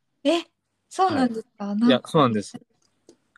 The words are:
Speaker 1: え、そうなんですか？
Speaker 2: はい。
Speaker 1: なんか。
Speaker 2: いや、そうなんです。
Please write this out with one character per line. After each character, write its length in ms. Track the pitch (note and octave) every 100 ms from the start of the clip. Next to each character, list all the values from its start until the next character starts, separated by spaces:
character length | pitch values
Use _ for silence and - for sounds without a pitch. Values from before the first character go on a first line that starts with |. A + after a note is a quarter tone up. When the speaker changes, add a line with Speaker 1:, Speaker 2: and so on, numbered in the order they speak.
| _ _ C#4
Speaker 1:
え、 180 | E4+ - _ _ _ _
そ 180 | - F#4+
う 40 | C#4+
な 100 | B3
ん 40 |
で 60 | A3
す 80 | - -
か？ 100 | G3+
Speaker 2:
は 40 |
い。 40 | G#3
Speaker 1:
な 0 |
ん 20 |
か。 80 | A#3+
Speaker 2:
い 20 |
や、 120 | B3+ -
そ 140 | D#3+
う 20 |
な 40 | C3
ん 60 |
で 80 | G#2+
す。 180 | - - _ _ _ _ _ _ _